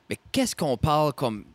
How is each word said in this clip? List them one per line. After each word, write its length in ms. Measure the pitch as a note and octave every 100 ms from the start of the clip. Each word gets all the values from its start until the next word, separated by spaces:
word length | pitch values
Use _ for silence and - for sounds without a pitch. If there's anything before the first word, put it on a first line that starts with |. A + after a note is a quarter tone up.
| -
mais 80 | - -
qu'est-ce 240 | C4 B3+
qu'on 220 | - D#3 A#2+
parle 380 | D#3 D3+ D3+
comme, 320 | - B2 G#2+ -